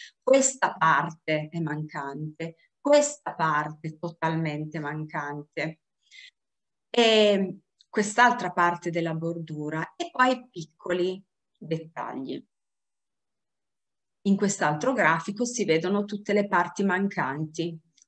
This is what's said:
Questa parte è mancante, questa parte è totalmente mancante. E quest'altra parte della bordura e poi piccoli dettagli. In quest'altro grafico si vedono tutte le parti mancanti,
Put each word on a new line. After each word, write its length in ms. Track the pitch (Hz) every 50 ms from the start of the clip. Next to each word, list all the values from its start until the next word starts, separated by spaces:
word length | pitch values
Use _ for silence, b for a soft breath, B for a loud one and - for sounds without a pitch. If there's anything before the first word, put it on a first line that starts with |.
| B B B _
Questa 520 | - - 269 277 254 - - - 285 - -
parte 760 | - 160 160 151 139 156 165 - - - - 156 151 151 151
è 100 | 165 170
mancante, 960 | 165 147 151 151 156 151 - 151 139 139 139 151 151 156 151 - 165 165 160 b b b b _
questa 540 | - 285 294 294 294 294 - - - - -
parte 560 | - 160 156 151 147 151 156 156 - - 156
è 80 | 156
totalmente 840 | - - 170 165 - 165 160 160 160 165 156 147 151 156 156 156 165
mancante. 1000 | 151 143 151 156 156 156 - 156 143 143 143 147 147 _ - 156 143 160 160 _ _ _ _ _ B B B B B B B _ _ _ _ _ _ _ _ _ _ _
E 680 | - 247 233 226 220 214 214 208 202 196 196 180 185 - _ _ _ _ _ _
quest'altra 600 | - 220 202 208 - 240 247 240 233 214 185 180
parte 380 | - 180 175 175 175 165 - 175
della 240 | 165 170 165 165 160
bordura 800 | 160 165 165 170 170 165 156 151 151 151 151 156 156 170 - -
e 140 | - 349 339
poi 360 | - - 254 262 254 247 247 -
piccoli 760 | - 175 160 - _ _ - 185 180 180 175 185 185 196 - _ _ _ _ _ _
dettagli. 840 | - - 160 165 160 160 160 - 127 123 117 123 131 135 - - - - _ _ _ _ _ _ _ _ _ _ _ _ _ _ _ _ _ _ _ _ _ _ _ _ _ _ _ _ _ _ _ _ _ _ _ -
In 80 | 202 196
quest'altro 580 | 196 208 196 202 - 175 147 151 151 196 254 269
grafico 520 | 214 175 156 165 165 - - 202 214 247
si 180 | 240 - - 202
vedono 400 | - 156 165 170 190 202 202 202
tutte 280 | 208 214 202 208 - 202
le 140 | 208 202
parti 360 | 202 190 175 175 175 - - 196
mancanti, 960 | 196 180 190 196 196 - 180 139 131 139 151 160 151 156 - 165 175 165 160 _ _ _ _ _